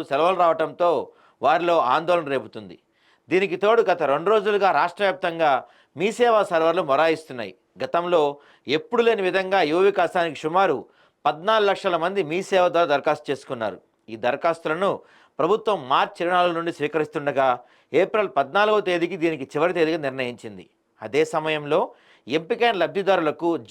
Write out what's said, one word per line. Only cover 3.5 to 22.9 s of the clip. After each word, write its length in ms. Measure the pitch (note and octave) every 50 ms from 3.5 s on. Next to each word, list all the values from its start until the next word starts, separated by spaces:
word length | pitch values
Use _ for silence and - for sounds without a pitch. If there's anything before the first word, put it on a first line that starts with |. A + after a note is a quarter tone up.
| E3+
తోడు 260 | D#3+ F#3 G#3 A3+ A3+
గత 200 | A3 - - F3 D#3+ C3+
రెండు 180 | C3+ D3+ E3+ F#3+
రోజులుగా 400 | A3 A3 F#3+ G#3+ G#3 G3+ G3 F#3
రాష్ట్ర 340 | D#3+ C#3+ D3+ F3 - - G3+
వ్యాప్తంగా 480 | F#3+ F#3 F#3 - F3 E3 E3 E3 D3 C3+ A#2+ - - _ _ _ _ -
మీ 120 | C3+ F3 A3
సేవా 280 | G#3+ - A#3+ A#3+ A3+ G#3+
సర్వర్లు 400 | F#3+ - F3+ D#3+ D#3+ E3 E3 F3+
మొరాయిస్తున్నాయి. 720 | F3+ D3 C3+ C#3 D#3+ E3 D#3+ D3+ - - C3+ A#2+ A2 F#2+ - _ _ _ _ - C3
గతంలో 380 | C3 - E3+ F3 F3 F3 E3 D3 C#3+ C#3+ - _ _ _ _ - - C3+ D#3
ఎప్పుడు 240 | D#3 - A#3+ A#3+
లేని 200 | A#3 A#3 A3+ G3+
విధంగా 400 | F#3+ F#3 E3 F#3+ F#3+ F#3 F#3+ G3
యువ 180 | E3+ C#3+ D#3 F3+ F#3+ G3+
వికాసానికి 520 | G3 G3+ F3 D#3+ - F#3 E3+ E3 C#3 -
సుమారు 360 | - D#3 E3 F#3 G3 F3+ C#3+ A2+ F#2 - _ _ _ _ _ _ -
పద్నాలుగు 440 | D3+ D3+ D#3 E3+ G#3 A3 A3 G#3 G3+
లక్షల 260 | F#3+ - - F#3+ F3
మంది 260 | D#3+ D#3+ F3+ G3 G3+
మీ 200 | F3 C#3+ D#3+ F#3
సేవ 220 | F#3+ - G3+ F#3 F3+ F3+
ద్వారా 200 | E3+ E3+ E3+ C#3+
దరఖాస్తు 380 | D3 C#3 C3 D#3 D3+ D3+ - -
చేసుకున్నారు. 480 | C#3 B2+ - - C3+ A#2+ A2+ G2+ F#2 - _ _ _ _ _ -
ఈ 80 | A2
దరఖాస్తులను 760 | A2 A2 B2 C3+ C#3 - E3+ E3 E3 - E3 D#3 E3+ G3 F#3+ C#3 - - _ _ _ _ _ _ -
ప్రభుత్వం 500 | C#3 E3+ G#3 A3 A3 A3 G3+ F3 C3 B2+
మార్చి 260 | C#3 E3 G3 G3 - -
ఇరవై 120 | F3+ E3+ F3+
నాలుగు 180 | F3+ F3+ F3 E3+ E3
నుండి 140 | E3+ E3+
స్వీకరిస్తుండగా 760 | D#3+ - D3 D3 - D#3+ D3+ D3+ - D#3+ C#3+ C#3+ C3+ C3+ C3+ C3 B2 - - _ _ _ _ -
ఏప్రిల్ 360 | - D3+ F#3+ F#3+ - A3 G3+ F#3 -
పద్నాలుగవ 440 | C#3 C#3 C3 C#3+ G3 G#3 G#3+ G#3+ G#3
తేదీకి 360 | - F3+ F3 E3+ E3+ D#3+ F#3+
దీనికి 280 | E3+ D#3+ E3 D#3+ C#3 C3+
చివరి 280 | - - D3 D#3 F3+
తేదీగా 280 | F3+ F3 D#3+ D#3 E3 E3+ D3
నిర్ణయించింది. 640 | C3+ C3 C3+ B2+ B2 A#2+ G#2 - A2+ G2+ F#2 E2+ _ _ _ _ _ _ -
అదే 220 | A2 G#2+ G2+ D3 D#3
సమయంలో 560 | D3+ - D#3+ D#3 D#3 D#3 D3+ D3 C#3+ D3+ F3 A#3+ - - _ _ _ _ _ - -
ఎంపికైన 480 | C3 E3 E3 E3 A#3+ G3+ A#3 A#3 G#3+ F#3
లబ్ధిదారులకు 640 | E3 D3